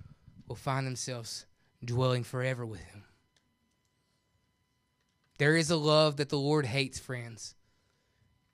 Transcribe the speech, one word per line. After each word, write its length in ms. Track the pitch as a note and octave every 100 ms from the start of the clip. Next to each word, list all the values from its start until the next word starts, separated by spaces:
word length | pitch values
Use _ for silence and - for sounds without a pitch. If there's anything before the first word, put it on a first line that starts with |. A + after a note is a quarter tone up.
| - - - - -
will 80 | A#2+
find 300 | C#3+ C3+ C3
themselves 580 | B2 - A#2+ A2 - - _ _ _
dwelling 400 | A#2+ A#2+ B2+ B2+
forever 400 | A#2+ B2+ B2+ B2
with 160 | A#2 G#2+
him. 240 | - G#2 - _ _ _ _ _ _ _ _ _ _ _ _ _ _ _ _ _ _ _ _ _ _ -
There 180 | C#3+ E3
is 140 | D#3
a 60 | E3
love 400 | D3 D3+ D#3 C#3+
that 100 | C#3
the 100 | D3
Lord 280 | C#3 D3+ B2+
hates, 320 | C#3 C3+ -
friends, 560 | - B2 A#2 A2+ - - _ _ _ _ _ _ _ _ _